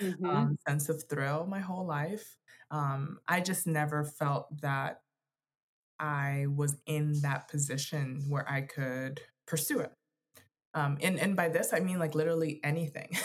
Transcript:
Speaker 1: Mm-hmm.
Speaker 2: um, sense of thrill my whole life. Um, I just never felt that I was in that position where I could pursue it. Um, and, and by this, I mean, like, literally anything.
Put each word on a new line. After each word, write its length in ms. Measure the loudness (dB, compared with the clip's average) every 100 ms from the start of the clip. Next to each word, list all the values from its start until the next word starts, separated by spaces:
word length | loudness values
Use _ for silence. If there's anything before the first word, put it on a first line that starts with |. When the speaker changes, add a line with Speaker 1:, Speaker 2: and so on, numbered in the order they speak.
Speaker 1:
Mm-hmm. 460 | -2 0 0 4 2
Speaker 2:
um, 100 | 2 0
sense 220 | 0 0
of 140 | -4 -4
thrill 360 | -2 0 -2 -2
my 120 | -4
whole 260 | -4 -4 -2
life. 520 | -2 -2 -4 -10 -20 _ -20 -6
Um, 480 | -2 0 -2 -4 -6 0
I 140 | 2
just 260 | 2 0 2
never 360 | 2 2 0
felt 580 | -2 0 0 0 -4 -4
that 420 | -2 0 -2 -6 _ _ _ _ _ _ _ _ _ -6
I 480 | -2 0 2 2 2
was 300 | 2 0 0 -2
in 360 | 0 2 2
that 260 | 2 0 -2
position 760 | -2 -2 -2 -2 -2 -2 -2 -2
where 180 | -2 0
I 120 | -2
could 600 | -4 -4 -4 -2 -4 -8 -14 _ -4
pursue 320 | -2 0 0
it. 140 | -2 -8 _ _ _ -20 -20 _ _
Um, 240 | -2 0 2
and, 180 | 2 2
and 160 | 2 4
by 140 | 4
this, 240 | 4 2
I 60 | 2
mean, 180 | 2 2
like, 160 | 2 2
literally 460 | 2 2 0 0
anything. 480 | 0 0 -2 -6 -6 -4